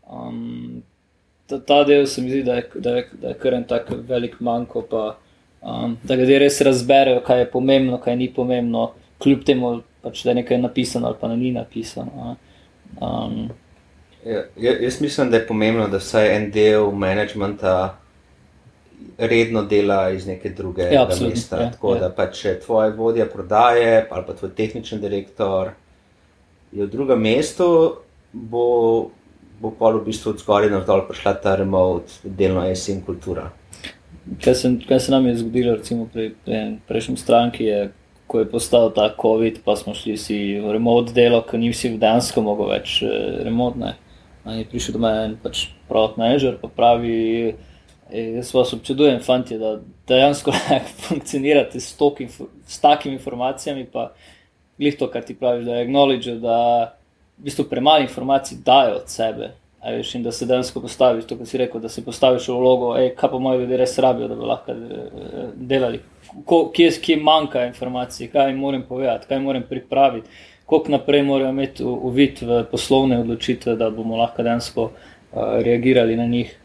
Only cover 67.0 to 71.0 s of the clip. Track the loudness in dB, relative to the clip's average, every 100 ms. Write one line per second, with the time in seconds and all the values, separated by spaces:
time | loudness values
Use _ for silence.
67 | 0 2 4 2 2 -2 -4 -6 -8 -8
68 | -8 -12 -4 0 0 0 -4 -6 -8 -4
69 | -4 -4 -4 -4 -2 -6 -6 -12 -4 2
70 | 2 2 -14 -20 -20 _ 0 0 2 -2